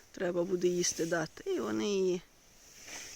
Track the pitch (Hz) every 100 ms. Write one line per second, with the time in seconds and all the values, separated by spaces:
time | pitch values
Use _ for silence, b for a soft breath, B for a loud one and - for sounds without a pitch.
0 | - - 175 175 175 180 180 180 175 -
1 | 165 170 156 - 392 359 220 214 214 196
2 | 185 180 - - - - - B B B
3 | B